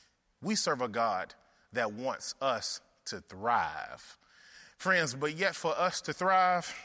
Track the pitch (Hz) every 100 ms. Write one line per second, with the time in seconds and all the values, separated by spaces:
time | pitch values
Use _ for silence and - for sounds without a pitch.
0 | _ _ _ _ - 214 - 143 123 110
1 | 117 92 90 - _ _ _ 120 113 104
2 | 131 113 - - 135 117 - - _ _
3 | - 104 - 92 110 117 80 80 57 -
4 | - - _ _ - - - - 185 185
5 | 160 127 151 156 190 165 - 156 180 -
6 | - 151 185 190 185 180 160 -